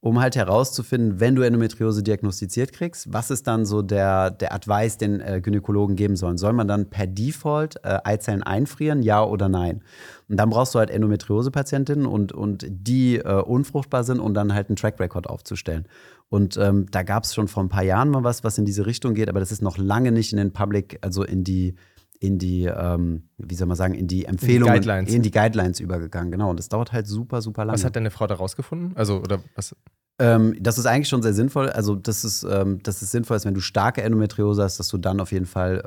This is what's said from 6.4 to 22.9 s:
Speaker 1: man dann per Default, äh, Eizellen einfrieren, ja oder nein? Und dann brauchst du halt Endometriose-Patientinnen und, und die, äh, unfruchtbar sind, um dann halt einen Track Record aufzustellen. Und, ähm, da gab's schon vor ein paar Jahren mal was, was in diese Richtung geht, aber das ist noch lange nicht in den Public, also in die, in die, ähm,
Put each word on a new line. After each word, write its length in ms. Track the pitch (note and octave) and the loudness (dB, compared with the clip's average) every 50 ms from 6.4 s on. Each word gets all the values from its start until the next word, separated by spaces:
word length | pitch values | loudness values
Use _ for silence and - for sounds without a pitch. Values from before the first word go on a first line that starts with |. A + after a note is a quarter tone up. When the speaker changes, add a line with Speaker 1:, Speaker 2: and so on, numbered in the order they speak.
| G2 G#2 A#2+ | 2 2 2
Speaker 1:
man 160 | A#2+ G#2+ G2+ | 2 2 0
dann 200 | G2+ G#2 G2 - | 0 0 -2 -2
per 160 | - G#2 G2 | -4 -4 -4
Default, 680 | F#2 F#2+ G#2 A2+ C#3+ D#3 - - D3+ D3 D3+ D#3 D3+ - - - | -4 -2 -2 -4 -4 -4 -4 -4 -2 -2 -2 -2 -4 -6 -8 -4
äh, 160 | F#2+ G2 F#2+ - | -2 -2 -2 0
Eizellen 360 | G#2 G#2+ G#2 - - G#2 G2 | 0 -2 -2 -2 -2 -2 -2
einfrieren, 640 | - - F#2+ G#2+ C#3+ D3 - - D3+ D3+ D3+ C#3 A2+ | -2 -2 -2 -2 -2 -2 -2 -2 -2 0 2 2 4
ja 180 | G#2+ G#2 G#2+ A2 | 4 4 4 4
oder 260 | G2 G#2+ G2 G2+ G2 | 2 2 0 0 2
nein? 340 | F#2 F2+ F2 F2 - G2 - - - - - - - - _ - | 2 0 0 -2 -2 -4 -8 -16 -20 -20 -20 -20 -20 -20 _ -2
Und 80 | G#2 | 0
dann 120 | G2 G#2+ A2+ | 2 2 2
brauchst 220 | G#2+ A#2 C3 - - | 4 2 2 2 2
du 60 | A#2 | 2
halt 100 | A2 - | 2 2
Endometriose-Patientinnen 1160 | - G#2+ G#2+ G#2 G#2 G2+ - - G#2 A2 B2 C3+ - D3 C3+ - D3 C#3 C3+ C#3+ C#3+ D3 C3+ | 2 0 2 2 0 0 0 0 0 0 0 0 -2 -2 -2 -2 -2 -2 0 0 0 0 0
und, 260 | A2+ G2+ G#2 G2+ F#2+ | 0 0 0 0 -2
und 340 | - - G#2 G#2 G2 - - F#2 | -2 -4 -4 -4 -4 -4 -6 -8
die, 480 | G2 F#2 G2 A#2 B2+ C3 B2+ B2 A#2+ | -10 -6 -2 0 2 4 4 4 2
äh, 240 | G#2+ - - G2 F#2+ | 2 0 2 2 2
unfruchtbar 640 | F#2 - B2 C3 C#3+ - - D3 C3 - - B2+ A#2 | 2 2 0 0 0 0 -2 -4 -4 -2 -2 0 0
sind, 140 | B2 B2+ B2 | 0 0 0
um 120 | - G#2+ G2 | 0 0 0
dann 200 | G#2 G#2 G2+ G2+ | 0 0 2 0
halt 160 | G#2 G2+ - | 0 0 -2
einen 80 | G#2 | -2
Track 220 | - - G#2+ - - | -2 -2 -2 -2 -2
Record 260 | F#2 F2 - F2+ - | -4 -4 -4 -6 -8
aufzustellen. 580 | - - - - - G2 F#2 - F2+ E2 D#2+ F2+ - - - - - - _ _ _ | -8 -10 -12 -10 -10 -12 -8 -6 -4 -4 -4 -6 -8 -14 -20 -20 -20 -20 _ _ _
Und, 260 | A2+ G2+ G2+ F#2 - | 2 2 2 2 2
ähm, 300 | G2+ G2+ G2+ G2 G2+ F#2+ - | 0 2 4 4 2 2 0
da 120 | - F#2+ F#2 | -2 -2 -2
gab's 300 | G2 G2+ A2+ - - - | 0 -2 -2 -2 -2 -2
schon 140 | A2+ G#2 F#2+ | -2 -2 -2
vor 120 | - G#2 F#2+ | 0 -2 -2
ein 60 | F2+ | 0
paar 140 | G2+ G2+ F#2 | 0 0 2
Jahren 260 | F#2 F#2 G#2+ C3+ D3 | 2 2 2 2 2
mal 140 | C#3 C3+ A#2+ | 2 2 2
was, 200 | A#2+ A#2 - - | 0 0 0 -2
was 120 | A2 - | -2 0
in 60 | - G#2 | 0 0
diese 220 | G2+ G2 G#2 G2 | 0 0 0 -2
Richtung 300 | G#2+ A#2+ - - B2 A2 | -2 -2 -2 -2 0 0
geht, 120 | G#2+ A2 | 0 0
aber 140 | G#2 F#2 G2 | 0 0 0
das 100 | F#2+ - | -2 -2
ist 100 | G#2+ G2+ | -2 -2
noch 160 | G#2+ F#2+ E2+ | -2 -2 -2
lange 360 | F#2 F#2+ G2 G2+ A#2 B2+ B2 A2+ | 0 0 2 2 4 4 4 4
nicht 180 | A#2 A2 - | 2 2 2
in 60 | G#2+ | 0
den 160 | G#2 G2+ G2 - | 0 0 0 0
Public, 460 | - G2+ G2+ G2+ G2+ F#2+ - - - | -2 -2 0 0 -2 -2 -4 -8 -8
also 220 | - F#2 F2+ G2 G2 | -8 -4 -4 -4 -2
in 200 | - F#2 F#2+ F2+ | -2 -2 -2 0
die, 320 | F#2+ F#2+ F#2 F#2 F2+ F2+ - _ _ _ _ _ _ - _ | 0 0 0 0 -2 -2 -6 _ _ _ _ _ _ -10 _
in 160 | - G2 G2 | -2 0 0
die, 280 | F2 F2+ F2+ F2+ F2+ F2+ | 0 0 0 0 0 0
ähm, 640 | F2+ - - F2 F2 | -2 -2 -2 -2 -2